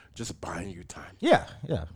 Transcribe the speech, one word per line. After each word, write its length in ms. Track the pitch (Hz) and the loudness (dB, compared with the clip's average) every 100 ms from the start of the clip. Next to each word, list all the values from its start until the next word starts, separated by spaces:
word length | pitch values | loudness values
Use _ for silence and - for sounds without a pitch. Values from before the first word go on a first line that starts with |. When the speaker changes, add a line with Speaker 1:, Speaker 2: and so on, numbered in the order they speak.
| - | -20
Speaker 1:
just 260 | - 113 - | -10 -8 -8
buying 300 | - 85 98 | -8 -6 -8
you 140 | 87 | -10
time. 320 | 90 - - - | -12 -14 -16 -2
Speaker 2:
Yeah, 280 | 330 320 - - 143 | 6 6 6 -8 -2
yeah. 200 | 131 78 | -2 -2